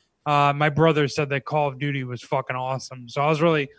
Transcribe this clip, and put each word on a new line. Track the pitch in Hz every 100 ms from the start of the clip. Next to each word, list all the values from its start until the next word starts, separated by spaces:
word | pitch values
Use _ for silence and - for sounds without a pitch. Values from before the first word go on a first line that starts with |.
| _ _ 151
Uh, | 143 143
my | 143 151
brother | 143 165 151 143
said | - 143
that | 139 -
Call | 151 143
of | 127
Duty | 143 139
was | 127 123
fucking | - 139 -
awesome. | 127 127 131 - 127 120
So | 143
I | 147
was | 151
really | 165 156 135